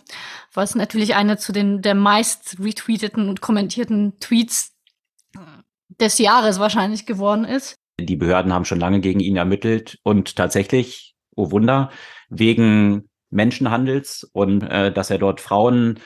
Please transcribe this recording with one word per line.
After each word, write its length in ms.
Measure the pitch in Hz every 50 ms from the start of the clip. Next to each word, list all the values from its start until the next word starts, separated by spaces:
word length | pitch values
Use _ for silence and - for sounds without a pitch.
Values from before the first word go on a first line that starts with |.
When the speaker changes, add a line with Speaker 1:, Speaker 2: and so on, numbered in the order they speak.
| _ - - - - - - - - _ _
Speaker 1:
was 200 | 190 202 208 -
natürlich 400 | 240 196 - - 220 208 208 -
eine 240 | 202 202 208 214
zu 140 | 202 - -
den, 300 | 190 208 202 202 202 196
der 120 | 185 208 196
meist 640 | 202 202 208 254 311 233 - - - - - - 180
retweeteten 680 | 190 214 214 - - - 226 208 220 208 - 220 208
und 140 | 196 196 -
kommentierten 760 | - - 220 196 202 170 - 240 233 - 220 208 208 202 - -
Tweets 520 | - - 240 226 233 233 - - - - _ _ _ _ _ _ _ _ _ _ _ _ - - 175 - - - _ _ _ _ _ - - -
des 200 | 240 214 - -
Jahres 400 | 226 202 226 254 220 220 196 185
wahrscheinlich 460 | 208 214 190 233 185 208 220 214 -
geworden 380 | - 226 190 196 202 208 214 226
ist. 320 | - 247 269 - - - _ _ _ _ -
Speaker 2:
Die 160 | 175 - -
Behörden 380 | 147 87 82 90 92 90 95 90
haben 100 | 90 90
schon 160 | - 101 87
lange 220 | 85 90 98 101
gegen 180 | 90 95 92 101
ihn 160 | 90 95 98
ermittelt 640 | 90 87 92 98 98 - 113 113 110 110 - - - -
und 340 | 107 104 101 92 - -
tatsächlich, 760 | - 92 87 - 101 98 - - 127 120 - - - - - _ _ _ _ _
oh 160 | - 202 151
Wunder, 380 | 190 208 220 226 131 135 135 - - - - - - - - -
wegen 800 | - 92 113 113 117 113 113 110 107 107 104 101 101 104 - _ _ _ _ _
Menschenhandels 920 | - 101 107 120 123 - 135 117 113 120 131 131 131 139 139 - - - - -
und, 300 | - 98 101 95 98 101
äh, 280 | 95 - - 101 98 101
dass 200 | - 98 95 -
er 80 | 101
dort 240 | 90 101 98 92 -
Frauen 580 | - - 98 101 113 123 123 123 117 117 113 113 -